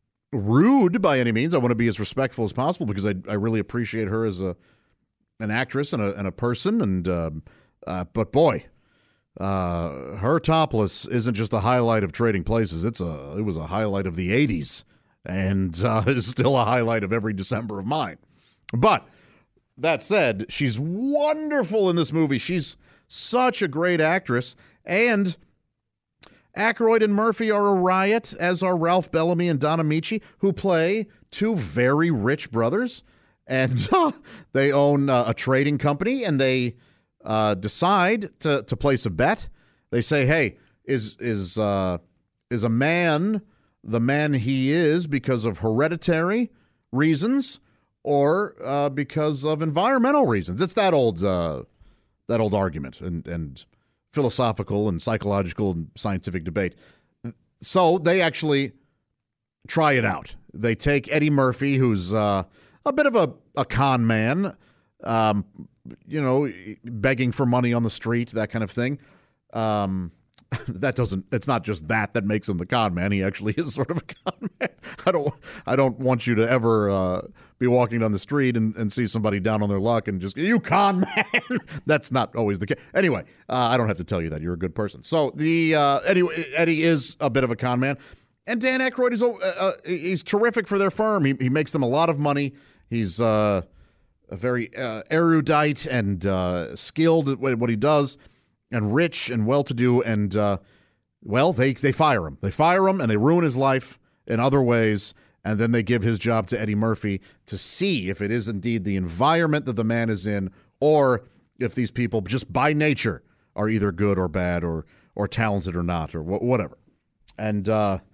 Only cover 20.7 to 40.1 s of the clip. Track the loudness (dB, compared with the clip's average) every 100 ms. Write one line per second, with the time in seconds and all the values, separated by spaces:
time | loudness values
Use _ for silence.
20.7 | 0 -4 -4 -2 2 2 0 0 0 0
21.7 | 2 2 2 0 0 0 0 -2 -4 -4
22.7 | -8 _ _ _ -8 -2 2 2 0 -2
23.7 | 0 0 2 2 2 0 -2 -2 -10 _
24.7 | _ -4 0 2 2 0 -4 _ _ _
25.7 | _ _ _ _ _ -20 _ _ -2 -2
26.7 | 2 2 4 4 2 0 0 0 2 2
27.7 | 4 4 2 2 0 -2 -4 -2 0 0
28.7 | 2 2 2 2 0 2 2 2 2 2
29.7 | 0 0 0 -2 -6 -8 _ -2 0 2
30.7 | 2 2 0 -4 _ _ -2 0 0 -2
31.7 | 0 2 4 2 2 0 -2 -2 0 0
32.7 | 0 -2 -6 -12 _ _ _ -4 0 0
33.7 | 0 2 2 2 0 -12 -20 -4 0 2
34.7 | 4 4 4 4 2 2 -2 0 2 2
35.7 | 0 0 0 -2 -2 0 2 2 2 -2
36.7 | -6 _ _ _ _ -4 0 2 0 -2
37.7 | 0 2 4 4 2 -4 -6 -2 -2 -2
38.7 | -2 0 2 0 0 0 0 -4 -18 _
39.7 | _ _ -2 0